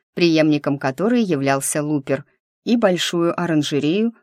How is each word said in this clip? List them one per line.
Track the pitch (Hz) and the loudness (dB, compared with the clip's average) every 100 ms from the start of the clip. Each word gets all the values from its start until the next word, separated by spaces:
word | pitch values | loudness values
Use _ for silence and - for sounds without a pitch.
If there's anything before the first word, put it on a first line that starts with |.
| _ | _
преемником | - 175 160 156 147 147 143 | 0 2 4 4 2 0 -2
которой | 135 131 208 247 | -4 -2 0 0
являлся | 202 143 135 139 - 156 | 0 0 0 0 -2 -4
Лупер — | 147 147 135 135 - _ _ _ | -2 -2 -2 -4 -6 _ _ _
и | - 240 | -2 2
большую | 214 175 - 175 170 175 | 2 0 -2 -2 -2 -2
оранжерею | 170 156 143 143 147 196 233 - | 0 0 0 -2 0 0 -2 -4